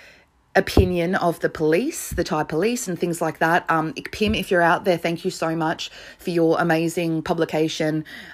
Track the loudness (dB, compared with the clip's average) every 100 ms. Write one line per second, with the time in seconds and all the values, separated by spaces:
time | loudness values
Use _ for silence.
0 | -20 -20 _ _ _ 0 4 4 4 2
1 | 0 2 0 0 -4 0 2 2 0 -6
2 | -6 -4 -2 -2 -2 -2 0 -2 -4 -4
3 | -4 -2 -4 0 2 2 2 0 0 -6
4 | -12 -2 -2 0 0 2 4 4 2 0
5 | 0 -2 -4 -4 -2 0 -2 -2 -8 -14
6 | -20 -10 -4 2 4 4 4 2 2 -2
7 | -2 -2 -2 -2 0 0 0 0 -2 -2
8 | -6 -14 -18